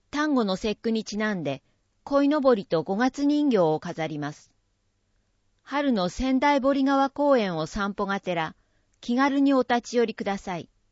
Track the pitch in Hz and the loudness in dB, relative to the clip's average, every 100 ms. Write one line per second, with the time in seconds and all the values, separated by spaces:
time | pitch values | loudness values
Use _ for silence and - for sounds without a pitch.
0 | _ 285 302 262 208 185 220 208 226 226 | _ -4 0 0 0 -2 -4 -4 -4 -4
1 | - 202 214 190 143 135 _ _ _ _ | -4 -4 -4 -2 -4 -6 _ _ _ _
2 | - 277 277 302 262 233 - 165 160 196 | -2 2 2 2 2 2 0 -2 -2 0
3 | 254 - 285 294 294 214 160 156 175 165 | -2 0 0 2 2 4 2 0 -4 -8
4 | 156 151 147 151 _ _ _ _ _ _ | -6 -6 -10 -12 _ _ _ _ _ _
5 | _ _ _ _ _ _ - 277 285 220 | _ _ _ _ _ _ -8 -2 0 0
6 | 180 - 254 262 285 285 262 277 269 277 | -2 -2 -2 2 2 2 2 2 2 2
7 | 269 - 285 262 202 160 160 208 202 196 | 0 0 2 4 2 -2 -4 -4 -4 -4
8 | 196 196 190 170 160 - _ _ _ _ | -4 -4 -4 -4 -6 -10 _ _ _ _
9 | - 240 277 277 277 269 247 240 - 240 | -4 0 2 2 2 2 2 -2 0 0
10 | 226 - 202 196 - 175 - _ _ | 0 -2 -6 -6 -6 -10 -12 _ _